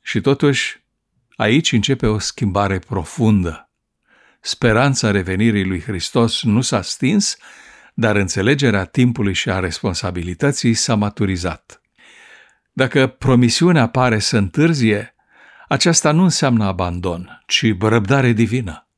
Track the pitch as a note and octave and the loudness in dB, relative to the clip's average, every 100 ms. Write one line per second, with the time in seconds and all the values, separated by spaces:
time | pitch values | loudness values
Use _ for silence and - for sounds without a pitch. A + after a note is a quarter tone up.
0 | - A#2 C3+ C#3 D3 C3+ - - _ _ | -4 -2 0 2 0 0 -6 -10 _ _
1 | _ _ _ - G#2+ C3 D#3+ A#2 G2+ B2+ | _ _ _ -4 0 2 2 -2 0 -2
2 | A2+ G#2+ - - G#2 G2 G2+ F#2+ - G2+ | -2 -2 -6 -6 -2 0 -2 -4 -6 -8
3 | D#2 - A2+ G#2+ E2+ D#2+ _ _ _ _ | -8 0 2 2 0 -8 _ _ _ _
4 | _ _ _ _ - - B2 G#2+ C#3 C3 | _ _ _ _ -12 -2 0 2 2 0
5 | A2+ G2+ F2+ F#2+ A#2 G#2 F#2+ F#2+ - F#2+ | 0 0 -2 0 2 0 -2 -4 -6 -8
6 | - A#2+ A#2 - A2+ G#2+ B2+ G#2+ F2+ - | -2 0 0 0 0 0 0 -4 -4 -4
7 | B2+ G3+ - - - - - - _ - | 0 0 -2 -6 -16 -20 -20 -20 _ -2
8 | A2+ G#2 F#2 - G#2 C#3+ C3+ G2+ F#2+ - | 0 2 0 -2 0 2 2 0 -2 0
9 | B2 A#2+ G2+ F#2 - F#2+ F#2 - - F2 | 0 2 -2 -2 -4 -4 -4 -4 -6 -4
10 | F#2 F2 F2 F2 C#3+ C#3 A#2+ A2+ - G#2+ | -6 -6 -8 -2 -2 0 0 0 0 0
11 | G#2 - G2 F#2 F2 - _ - _ _ | -2 -2 -2 -2 -6 -8 _ -20 _ _
12 | - - - - _ _ _ - B2+ D3 | -20 -20 -20 -20 _ _ _ -4 0 2
13 | C3 _ C#3 B2 A#2+ - F3 E3 A#2 C3 | 0 _ 2 4 4 2 2 4 2 2
14 | B2+ G#2+ - A2+ F#2+ C3+ E3 D3+ A2+ G#2 | 0 0 0 0 0 0 0 2 0 0
15 | A2+ _ _ _ - - - C#3+ F3 E3 | -6 _ _ _ -20 -20 -6 0 2 2
16 | D3+ D#3 F#3 - C#3+ A#2 G2+ F#2 F2+ F2 | 2 2 2 2 0 2 0 -2 -4 -4
17 | F2+ E2+ F2 - - - A2+ F#2 A2 A2+ | -6 -6 -10 -20 -4 0 0 0 2 2
18 | G2 C#3 B2 A2 A2+ B2 G2+ D2+ _ | 2 2 2 2 0 -2 -6 -12 _